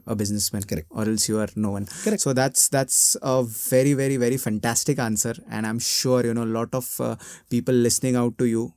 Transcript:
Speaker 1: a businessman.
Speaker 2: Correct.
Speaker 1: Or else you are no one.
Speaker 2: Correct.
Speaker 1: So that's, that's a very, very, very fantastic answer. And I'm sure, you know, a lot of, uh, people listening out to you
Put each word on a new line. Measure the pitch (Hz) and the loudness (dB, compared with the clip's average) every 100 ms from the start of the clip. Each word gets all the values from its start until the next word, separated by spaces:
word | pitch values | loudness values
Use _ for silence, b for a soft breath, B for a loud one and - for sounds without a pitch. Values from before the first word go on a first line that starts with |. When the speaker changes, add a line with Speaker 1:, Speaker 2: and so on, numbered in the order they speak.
| - | -4
Speaker 1:
a | 110 | -4
businessman. | 101 104 - 104 | -2 -2 -2 -4
Speaker 2:
Correct. | 98 - - | -6 -6 -6
Speaker 1:
Or | - | -4
else | 107 110 - | -2 0 0
you | 110 | -2
are | 104 - | -2 -4
no | 107 | -4
one. | 101 101 - | -4 -8 -6
Speaker 2:
Correct. | - 220 | -2 0
Speaker 1:
So | 143 | 0
that's, | 127 135 - - | 2 2 2 2
that's | 139 135 - - - | 2 2 2 2 2
a | 139 131 | 0 0
very, | 120 110 - 131 135 | 0 -4 2 4 4
very, | 139 135 135 | 2 2 2
very | 120 135 | 2 0
fantastic | - 107 117 117 - 139 | -2 -2 0 0 0 0
answer. | 117 107 117 117 - | 0 -2 -2 -6 -8
And | 110 110 | -6 -4
I'm | 113 | -4
sure, | - - 131 127 | -2 0 2 2
you | 120 | 2
know, | 117 | 0
a | 113 113 | -2 -2
lot | 120 | -2
of, | 131 123 - | -4 -4 -4
uh, | 120 113 B B - | -4 -4 B B -4
people | 120 120 | -2 2
listening | 127 120 - 131 123 | 4 4 2 2 2
out | 120 - | 0 0
to | 123 | 0
you | 113 120 | 0 -2